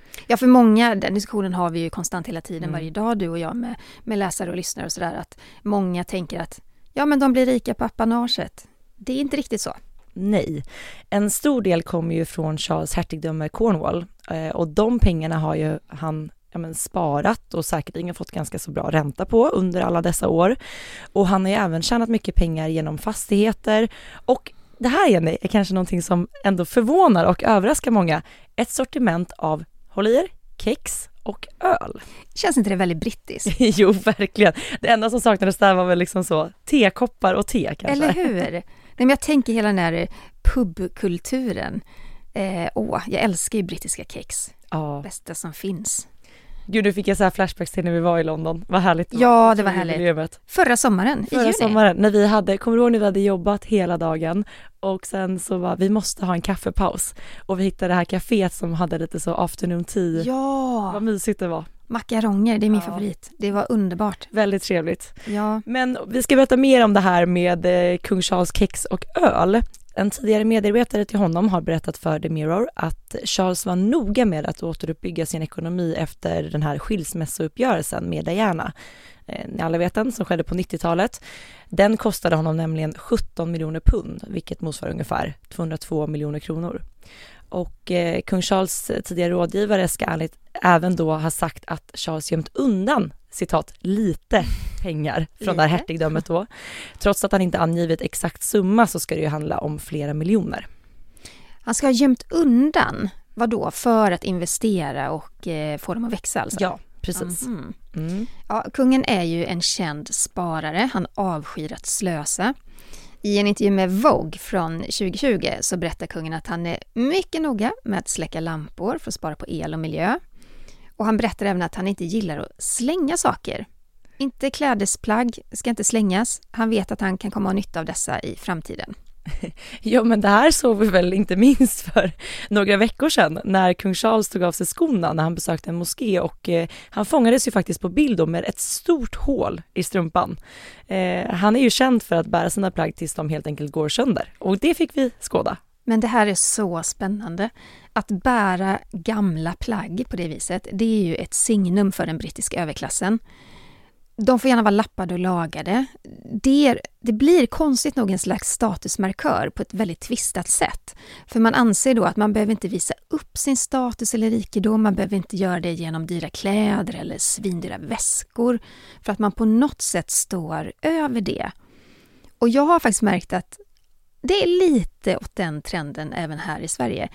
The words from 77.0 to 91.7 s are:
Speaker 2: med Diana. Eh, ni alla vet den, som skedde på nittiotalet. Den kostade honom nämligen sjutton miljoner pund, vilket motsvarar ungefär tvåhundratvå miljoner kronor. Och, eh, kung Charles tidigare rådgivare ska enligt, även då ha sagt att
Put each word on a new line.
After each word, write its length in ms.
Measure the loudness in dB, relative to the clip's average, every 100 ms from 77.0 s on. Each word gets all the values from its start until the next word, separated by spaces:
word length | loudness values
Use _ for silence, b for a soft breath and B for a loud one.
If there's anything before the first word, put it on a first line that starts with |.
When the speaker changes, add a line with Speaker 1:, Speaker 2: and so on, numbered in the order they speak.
| -4 -6 -6 -6 -6 -2 0 0 -2 -6 -4
Speaker 2:
med 140 | -4
Diana. 480 | -4 0 0 -2 -6 B B B B B -16
Eh, 200 | -14 -10
ni 140 | -6
alla 160 | -2 0
vet 160 | 0
den, 180 | 0 -2
som 120 | -4
skedde 200 | -2 -2
på 100 | -2
nittiotalet. 720 | -6 -6 -4 -2 0 0 -4 B B B B B
Den 280 | 4 4 4
kostade 400 | 0 -2 0 0
honom 200 | 2 -2
nämligen 380 | -2 -2 -4
sjutton 560 | -6 -2 -2 -2 -4 -6
miljoner 300 | -4 -4 2
pund, 440 | 4 4 0 -10 -10
vilket 320 | -10 -8 -8
motsvarar 320 | -8 -6 -8
ungefär 420 | -6 -4 -4 -4 -8 -14
tvåhundratvå 580 | -8 -6 -8 -6 -4 -4
miljoner 320 | -4 -6 -6
kronor. 440 | -8 -8 -8 -8 -12 -18 B B B B -10
Och, 420 | -8 -8 -10 -4
eh, 300 | 0 0 -2 -2
kung 160 | -2
Charles 480 | 2 2 0 -4 -6 -6
tidigare 280 | -4 -2 0
rådgivare 560 | 0 0 0 0 2 0
ska 160 | -2
enligt, 340 | -4 -4 -6 -10 -18 0
även 340 | 4 4 4 0
då 180 | 0
ha 160 | 0 -2
sagt 340 | -2 -4 -6
att 240 | -12